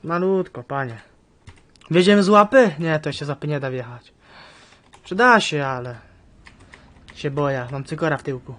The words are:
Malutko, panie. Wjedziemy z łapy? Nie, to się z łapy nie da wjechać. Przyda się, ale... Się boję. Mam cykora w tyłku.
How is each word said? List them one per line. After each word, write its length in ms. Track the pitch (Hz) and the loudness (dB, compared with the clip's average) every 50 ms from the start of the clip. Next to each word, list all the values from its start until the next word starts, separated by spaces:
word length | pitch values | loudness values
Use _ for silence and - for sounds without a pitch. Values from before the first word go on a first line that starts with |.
| - | -6
Malutko, 580 | 165 165 175 180 190 196 190 180 - _ - | -4 -4 -2 0 0 0 -2 -2 -4 _ -16
panie. 360 | 120 _ 139 139 135 120 113 107 - _ _ _ _ _ _ _ _ - - _ _ _ _ _ _ - | -12 _ -6 -6 -6 -6 -10 -14 -18 _ _ _ _ _ _ _ _ -20 -20 _ _ _ _ _ _ 0
Wjedziemy 320 | 160 175 180 190 208 202 | 2 4 6 6 6 4
z 60 | 196 185 | 4 6
łapy? 420 | 208 208 208 208 - 269 247 202 151 147 | 6 6 6 6 6 4 4 4 2 -4
Nie, 200 | 170 165 156 151 | -4 -2 -2 -2
to 140 | 156 147 | -4 -6
się 120 | 135 - 151 | -8 -8 -8
z 40 | 143 | -8
łapy 200 | 147 - - 151 | -8 -8 -6 -6
nie 120 | 147 143 | -6 -4
da 100 | 135 135 | -6 -6
wjechać. 420 | 127 127 120 117 120 120 _ - _ _ _ _ - - - - - - - _ _ _ _ _ _ - _ | -8 -8 -10 -12 -16 -20 _ -20 _ _ _ _ -20 -20 -20 -20 -20 -20 -20 _ _ _ _ _ _ -20 _
Przyda 360 | - 180 190 240 247 240 214 | -10 -2 2 4 6 6 4
się, 260 | - - 156 147 139 | 4 0 -4 -4 -4
ale... 300 | 135 131 127 123 123 120 117 - _ _ _ _ _ _ _ _ - _ _ - _ - - _ _ _ _ - - - | -4 -6 -6 -8 -12 -14 -16 -18 _ _ _ _ _ _ _ _ -20 _ _ -20 _ -20 -20 _ _ _ _ -20 -20 -20
Się 160 | - - 147 | -10 -8 -8
boję. 360 | 139 143 147 139 139 131 123 120 | -4 -4 -4 -2 -4 -6 -8 -8
Mam 120 | 139 135 135 | -10 -10 -10
cykora 320 | - 160 151 170 160 147 | -10 -8 -4 -2 -2 -2
w 60 | 135 | -4
tyłku. 320 | - - 135 127 123 - 127 | -6 -8 -10 -10 -12 -16 -20